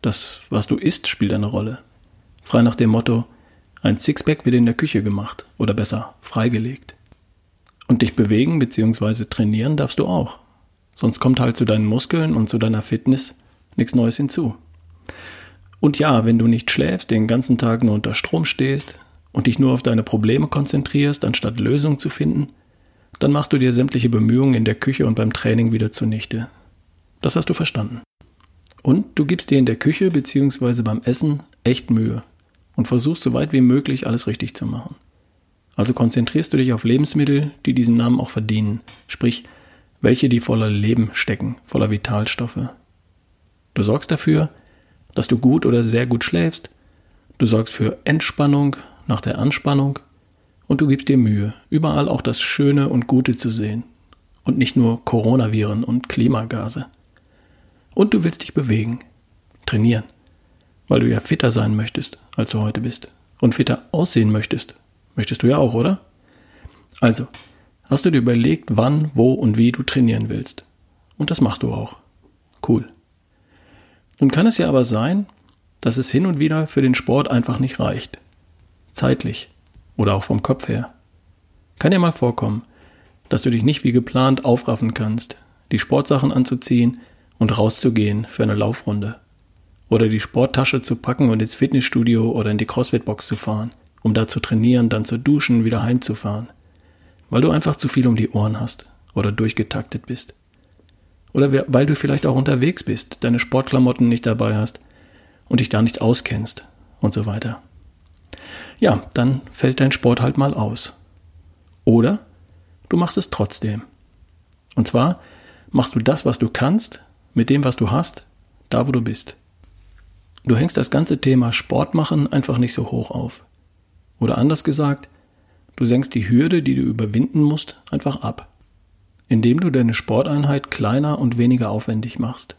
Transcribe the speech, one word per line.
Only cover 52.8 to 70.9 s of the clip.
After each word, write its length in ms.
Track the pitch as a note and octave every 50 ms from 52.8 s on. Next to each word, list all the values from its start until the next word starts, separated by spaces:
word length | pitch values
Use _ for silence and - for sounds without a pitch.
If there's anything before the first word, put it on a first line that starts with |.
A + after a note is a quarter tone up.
| C#3 -
und 180 | - B2 A#2
Gute 300 | - C3 B2+ B2+ - A#2+
zu 140 | - - A#2+
sehen 340 | A2 A2+ G#2+ G#2 G#2+ A#2 - - _ _ _ _ - _ _ _ _ _ _
und 120 | - B2+
nicht 200 | C3+ B2+ A#2+ -
nur 280 | C3 A#2+ A2+ A#2 A#2 _
Coronaviren 800 | - - A2+ G#2+ A2+ B2 C3 A2+ A2 A2 A2 G#2+ G#2 G#2 G#2+ A#2+
und 240 | - A#2 B2 - -
Klimagase. 760 | - B2+ A#2 C3 C3+ A2 A2+ A2+ A#2+ A2+ G2+ A2 - D#3 C3 - _ _ _ _ _ _ _ _ _ _ _ _ _ _ _ _ _ _ _ _ -
Und 200 | - G3+ G#3+ A3+
du 100 | G3+ E3
willst 180 | E3+ D#3+ -
dich 120 | - - -
bewegen, 460 | - C#3 A#2+ G#2+ A2+ A2 A2+ A#2+ B2+ - _ _ _ _ _ _ _ _ _ _ _ _
trainieren, 380 | - - G#2+ A2 A#2 A#2 G#2+ G#2 - _ _ _ _ _ _ _ _ _ _ _ _ _ _ _ -
weil 120 | C#3+ C3+
du 80 | A#2+ A#2
ja 120 | A2+ G#2+
fitter 300 | - - D#3+ - - A#2+
sein 260 | A2+ A#2 G#2+ A2 G#2+
möchtest, 420 | G#2+ A2 A2+ _ - - - - - _ _ -
als 140 | - A2 -
du 120 | - A2
heute 180 | G#2+ G#2+ - -
bist. 280 | A#2 A#2+ - - - - _ _ _ _ _ _
Und 140 | - A#3+ A#3
fitter 280 | - B2 - B2 - - -
aussehen 400 | - D#3 F3 - - A#2+ A2 G#2+
möchtest, 420 | G#2+ A2 A2 - - A#2+ - - - _ _ _ _ _ _ _ _
möchtest 260 | - - - D#3+ -
du 40 | -
ja 120 | A#2 C#3 D3+
auch, 160 | C#3 A#2 A#2
oder? 260 | A2+ B2 E3+ G3 - _ _ _ _ _ _ _ _ _ _ _ - - - _ _ _ _ - -
Also, 280 | - A#2 G#2+ - B2+ - - - - - _ _ _ _ _ _ _
hast 220 | _ C3+ C#3+ -
du 40 | F3+
dir 80 | D#3+ C3
überlegt, 580 | A#2 B2 A#2+ A#2 A#2 C#3 D#3+ - - - -
wann, 340 | G#2+ A2+ C3 D3 D3+ D3+ D3+
wo 220 | - - A#2 B2+ C3
und 240 | G#3+ - A#2 G#2+ A2+
wie 120 | A#2 A#2+
du 120 | A#2+ -
trainieren 480 | C3 - - C3+ B2 A2+ A2 A2 A2 G#2+
willst. 340 | A2 G#2+ B2+ - - - - _ _ _ _ _